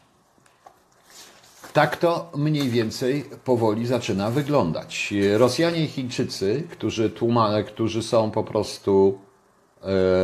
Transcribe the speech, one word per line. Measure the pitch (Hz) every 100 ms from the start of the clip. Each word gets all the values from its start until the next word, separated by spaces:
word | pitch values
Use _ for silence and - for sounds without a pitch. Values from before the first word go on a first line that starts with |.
| _ _ _ _ _ _ - _ _ _ _ - - - - - -
tak | 156 156 -
to | 175 165 -
mniej | 147 151 151 135
więcej | 117 110 - 127 143 - -
powoli | - 120 110 107 120
zaczyna | 123 - 98 104
wyglądać. | 127 139 143 87 76 - - - 101 101 104
Rosjanie | 123 139 170 170
i | 143
Chińczycy, | - 123 - 120 - 98 127 170
którzy | - 107 107 107
tłuma-, | - 117 117 107 107
którzy | 98 - 110 110
są | 110 117 110
po | 110
prostu, | 95 107 101 - - 98 98 95 - _ _ _ _ _ 95 95 92 92